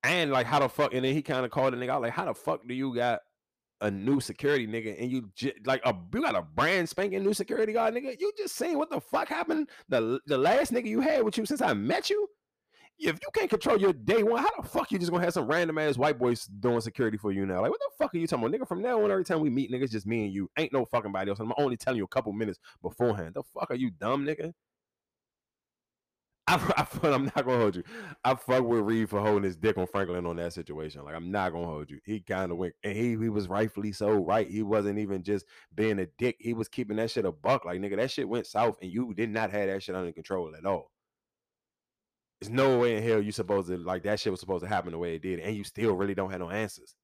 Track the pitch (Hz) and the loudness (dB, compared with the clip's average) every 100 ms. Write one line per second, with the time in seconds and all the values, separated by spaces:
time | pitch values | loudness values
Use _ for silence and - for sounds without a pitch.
0 | 120 175 156 135 117 147 135 - 147 127 | 2 2 4 2 4 4 2 2 2 2
1 | 131 147 143 131 123 131 131 123 123 139 | 2 0 0 -2 0 2 0 0 -2 0
2 | 117 120 180 117 - 160 120 127 135 120 | -2 -2 -4 -4 -4 -4 -4 -4 -2 0
3 | 120 120 _ _ _ _ _ _ 104 98 | 2 0 _ _ _ _ _ _ -2 0
4 | 107 139 - - 143 143 110 113 110 87 | 2 2 0 -4 0 0 0 -4 -6 -6
5 | 123 131 110 - 131 131 110 135 127 98 | -4 -4 -6 -6 -6 -4 -2 0 0 -2
6 | 87 156 311 92 78 78 147 190 165 - | -4 -2 0 -2 -4 -2 2 2 0 -2
7 | 196 190 196 214 196 - 220 220 226 233 | -2 0 0 0 -2 -2 0 2 0 0
8 | 269 254 392 415 392 - 339 302 320 302 | -6 -4 -4 -4 -8 -4 -2 0 -2 -4
9 | - - - 311 330 320 294 - - 127 | -2 -2 -2 -4 -2 -2 -2 -6 -2 0
10 | 113 131 - 139 147 240 294 240 226 220 | 2 -2 0 2 4 4 2 -2 -2 0
11 | 277 311 220 - 214 294 233 110 107 - | 2 2 2 0 -4 0 0 0 0 0
12 | - 415 415 _ _ _ _ _ - _ | 0 -2 -2 _ _ _ _ _ -20 _
13 | 311 156 587 440 381 220 - 226 190 151 | -4 -4 -4 -2 0 0 4 4 4 2
14 | 110 226 214 233 311 440 - 226 - 202 | 2 4 4 4 2 0 -4 -4 -2 0
15 | 175 170 175 170 120 160 170 156 156 123 | 0 2 2 0 0 4 4 4 2 4
16 | 147 131 123 117 - 101 120 117 110 - | 4 4 4 2 -2 0 2 4 0 0
17 | 117 107 104 98 98 90 113 453 571 - | 0 2 0 0 0 2 2 0 -4 -2
18 | 285 175 165 139 113 208 254 180 226 240 | -2 0 0 0 0 0 -2 -2 0 2
19 | 208 190 180 165 156 123 135 127 131 113 | 4 2 2 2 2 2 0 0 0 0
20 | 98 117 104 98 95 - 156 135 117 120 | 0 0 2 0 -2 0 0 2 2 0
21 | 104 98 98 98 110 117 143 120 - 123 | 0 -2 -2 -2 -2 2 2 2 -2 -2
22 | 95 131 110 101 110 90 - - 87 - | 0 0 -2 -2 -2 -4 -12 -12 -12 0
23 | 120 104 82 101 - - - 127 127 82 | 2 2 -4 -8 -10 -8 -4 -2 -2 -2
24 | 104 139 143 151 160 170 _ _ _ _ | -2 -2 -2 -4 -6 -10 _ _ _ _
25 | _ _ _ _ _ _ _ _ _ _ | _ _ _ _ _ _ _ _ _ _
26 | _ _ _ _ - 175 - 160 147 - | _ _ _ _ 0 0 2 0 0 0
27 | 160 135 139 - 127 127 107 90 - - | 2 2 2 0 2 4 4 2 -8 -12
28 | 196 - 123 131 - 127 120 117 104 113 | -14 -4 0 0 2 2 4 2 2 2
29 | 107 104 107 104 98 85 107 98 90 101 | 2 2 4 4 2 0 2 2 0 0
30 | 95 87 87 85 85 85 80 76 78 73 | -2 -2 -2 -4 -4 -6 -10 -8 -8 -10
31 | 71 80 87 101 92 82 85 76 76 69 | -12 -10 -4 -2 -2 -2 -6 -6 -10 -14
32 | - 107 90 95 92 85 90 - 104 101 | -8 -10 -4 -4 -2 -4 -6 -6 -6 -2
33 | 120 113 113 104 95 95 110 - 107 98 | -2 0 -2 -2 -2 0 -2 -2 -6 -2
34 | 104 107 82 107 107 101 107 107 101 101 | 2 2 4 2 0 -2 0 2 2 -2
35 | 104 95 90 101 - - _ - 110 101 | -2 -4 -2 -4 -4 -20 _ -2 0 0
36 | 90 _ 123 - 113 117 110 - 110 107 | -2 _ -4 -2 -6 -4 -4 -6 -4 -2
37 | 113 123 95 78 110 135 85 90 98 98 | -2 0 -2 -2 0 0 0 -6 -4 -2
38 | 131 - 113 117 - 104 117 - 92 95 | -2 -2 -4 -4 -2 0 0 0 -6 -4
39 | 123 92 113 107 110 104 98 98 95 92 | -4 -2 -2 0 -2 0 -2 -2 -4 -6
40 | 90 82 82 95 82 78 87 92 - _ | -6 -8 -6 -4 -4 -6 -2 -2 -4 _
41 | _ _ _ _ _ _ _ _ _ _ | _ _ _ _ _ _ _ _ _ _
42 | _ _ _ _ 104 120 135 127 120 113 | _ _ _ _ -4 2 4 6 4 2
43 | 113 110 104 104 95 101 87 90 85 92 | 2 2 2 -4 0 0 0 -4 -4 -4
44 | 98 104 - 92 87 92 87 101 87 82 | -2 -2 -2 -4 -4 -4 0 -2 -2 -6
45 | 87 82 92 87 85 110 98 - 113 92 | -4 -4 -4 -4 -4 -6 -8 -2 0 2
46 | 98 98 95 92 87 101 107 - - _ | 0 -2 -4 -6 -6 -4 -6 -8 -20 _